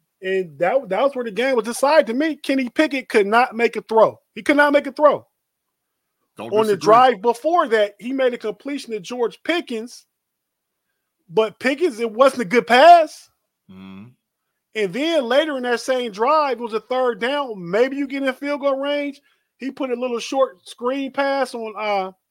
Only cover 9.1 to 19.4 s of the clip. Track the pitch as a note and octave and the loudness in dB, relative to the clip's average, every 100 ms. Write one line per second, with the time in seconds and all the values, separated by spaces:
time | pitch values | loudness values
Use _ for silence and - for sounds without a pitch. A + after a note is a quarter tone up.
9.1 | B3 A3+ - - E4+ - A3+ A#3 - _ | -6 -6 -4 -4 -4 -4 -10 -10 -18 _
10.1 | _ _ _ _ _ _ _ _ _ _ | _ _ _ _ _ _ _ _ _ _
11.1 | _ _ E3+ A3 - B3 C#4+ F4 G#3+ A#3 | _ _ -2 -2 -2 -4 0 -2 -2 -6
12.1 | G#3+ C4+ C4+ F#3+ A#3+ A3+ A#3+ D#4+ F4 D#4 | 2 2 2 0 0 4 6 10 8 6
13.1 | - - _ _ _ _ F#2+ F#2+ F#2+ A#2 | -4 -20 _ _ _ _ -20 -20 -20 -20
14.1 | _ _ _ _ _ _ A3 G3 G3 D#4+ | _ _ _ _ _ _ -6 -6 -4 -2
15.1 | D#4+ A#3 C4 D#4 C4+ B3 A#3 - B3+ B3 | -2 2 0 0 -4 -4 -4 -2 -4 -4
16.1 | G3 A#3+ D#4 C#4+ A#3 A#3 G#3+ - B3+ B3+ | -2 0 2 0 -4 -6 -8 -4 -2 -2
17.1 | G#3 A#3 D4 C4+ G#3 E3+ G3 C4 C#4 C#4 | -2 -4 -4 -6 -10 -4 0 0 0 -6
18.1 | C#4 C4+ B3 C#4+ C#4+ C#4 C4+ C#4+ C#4+ C#4+ | -4 -4 -4 -6 -4 -2 -2 -2 -4 -6
19.1 | C#4 _ _ | -10 _ _